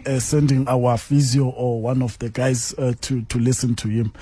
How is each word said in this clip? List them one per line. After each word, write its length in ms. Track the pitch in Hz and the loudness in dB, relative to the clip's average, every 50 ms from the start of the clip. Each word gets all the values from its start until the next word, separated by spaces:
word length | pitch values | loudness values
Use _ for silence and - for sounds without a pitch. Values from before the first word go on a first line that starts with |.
| - | -2
uh, 140 | 139 135 131 | -2 -2 -2
sending 480 | 117 - - 151 147 143 139 131 135 127 | 0 0 2 2 4 4 4 2 2 2
our 300 | 127 127 123 123 120 110 | 2 2 2 2 2 0
physio 500 | - - 143 143 143 127 120 139 139 127 | 0 2 2 2 4 4 2 2 2 0
or 320 | 123 - 123 123 120 113 | 0 -2 -2 -2 -2 -2
one 220 | 110 117 131 131 127 | -2 -2 0 0 0
of 160 | 117 104 - | -2 -4 -6
the 100 | 120 117 | -8 -8
guys, 460 | 110 - 123 131 131 120 - - - | -4 -2 0 0 0 0 -2 -6 -6
uh, 160 | - 139 127 120 - | -2 -2 -2 -2 -2
to, 220 | - - 135 123 113 | -4 -4 -4 -4 -4
to 160 | - - 123 | -2 -2 0
listen 360 | 117 127 127 - - 123 117 | 2 2 2 2 0 -2 -2
to 120 | - - 110 | -2 -2 -2
him. 240 | 104 113 117 104 - - | -2 0 -2 -2 -4 -8